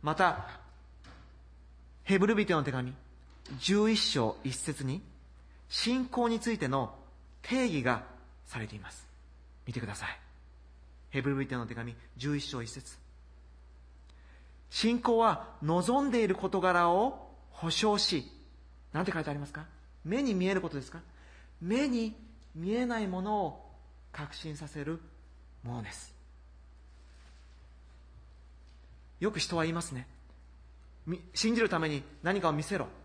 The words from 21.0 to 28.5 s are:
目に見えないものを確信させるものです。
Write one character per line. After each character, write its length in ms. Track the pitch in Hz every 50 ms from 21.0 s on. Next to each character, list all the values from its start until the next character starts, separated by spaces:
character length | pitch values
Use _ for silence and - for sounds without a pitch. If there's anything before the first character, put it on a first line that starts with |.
| - - - - - - - - - - - -
目 260 | 160 175 214 247 294 285
に 280 | 247 233 226 220 214 - - - - - - - -
見 160 | 160 165 185 214
え 120 | 240 254
な 140 | 247 240 226
い 80 | 214 190
も 140 | 180 185
の 240 | 185 208 214 208 190
を 300 | 156 143 - - - - - - - - - - -
確 240 | - - 151 143 -
信 200 | - - 160 151
さ 120 | 143 160 143
せ 160 | - 156 143
る 180 | 147 165 165 - - - - - - - - - - - - -
も 120 | 120 120
の 80 | 120 107
で 80 | 98
す。 220 | - - - - - - - - - - - - - - - - - - - - - - - - - - - - - - - - - - - - - - - - - - - - - - - - - - - -